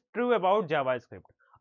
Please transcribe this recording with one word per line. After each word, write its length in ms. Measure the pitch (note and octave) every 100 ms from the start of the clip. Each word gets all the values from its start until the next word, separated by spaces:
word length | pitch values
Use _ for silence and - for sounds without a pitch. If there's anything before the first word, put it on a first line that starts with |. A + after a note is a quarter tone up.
| _ G#3
true 180 | B3 A3+
about 240 | F3+ G#3
JavaScript?" 720 | E3+ D3+ C3 B2+ - G2 - _ _ -